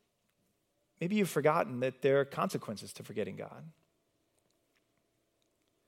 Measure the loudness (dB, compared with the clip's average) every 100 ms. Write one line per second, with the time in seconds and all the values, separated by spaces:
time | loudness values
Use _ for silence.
0 | _ _ _ _ _ _ _ _ _ -6
1 | 0 2 2 4 4 4 2 0 -2 2
2 | 4 4 2 0 -2 -2 -6 -10 -12 -14
3 | -10 -6 -6 -6 -12 -14 -20 -20 _ _
4 | _ _ _ _ _ _ _ _ _ _
5 | _ _ _ _ _ _ _ _